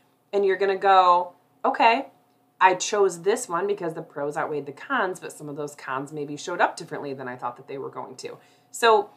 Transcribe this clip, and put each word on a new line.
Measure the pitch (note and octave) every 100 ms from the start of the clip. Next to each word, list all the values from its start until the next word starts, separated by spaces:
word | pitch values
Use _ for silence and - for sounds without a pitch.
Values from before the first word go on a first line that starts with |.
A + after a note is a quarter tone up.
| _ _ _
and | G3+ G3
you're | F#3+
gonna | G3 F#3+
go, | G3 F#3+ F3+ F3 D#3+ - _ _ A#3
"Okay, | - A#3 A#3 - _ _ _ _ -
I | F#3 F3+
chose | - G#3 G3 E3+
this | F#3 C4 -
one | E3+ G3+
because | G3+ E3+ D#3+
the |
pros | D#3 D3 D3 D#3
outweighed | D3 D3+ C#3
the |
cons, | C3+ - C4+ G3 F3
but | D#3
some | - D3
of | C#3+
those | D3 -
cons | - C3+ C#3+
maybe | D3+ D3 D3
showed | - F3
up | A#3+ -
differently | E3 D3 C#3
than | C3+ B2+
I | B2
thought | B2 B2
that | -
they | C#3
were | C3
going | C3+ B2 C3+
to." | - - _ _ _
So | - A#3 G#3+ G3+